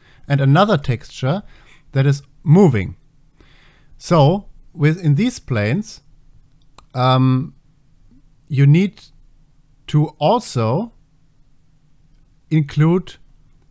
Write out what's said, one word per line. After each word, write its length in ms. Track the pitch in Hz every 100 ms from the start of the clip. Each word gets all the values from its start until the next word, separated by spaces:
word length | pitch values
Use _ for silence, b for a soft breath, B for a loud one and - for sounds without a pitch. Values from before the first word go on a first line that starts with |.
| b b b
and 120 | 139
another 380 | 135 156 208 160
texture 680 | 135 117 - - 131 185 - b b b b
that 140 | 135 139
is 180 | 143 - _
moving. 520 | 156 170 185 110 90 - _ _ _ _ b b b b b b
So 480 | - 170 139 196 - - -
within 420 | - 147 175 165 143
these 240 | 240 -
planes, 600 | - 117 104 170 - - _ - - - _ _ _ - -
um, 600 | 127 127 131 131 127 131 - _ _ _ _ _ - - _ -
you 180 | 135 143
need 380 | 165 202 - - _ _ _ _ _ _ _ -
to 200 | 151 151 -
also 760 | 151 233 - 123 110 147 233 - _ _ _ _ _ _ _ _ _ _ _ _ _ _ -
include 640 | 156 143 147 156 180 - - - _ _ _ _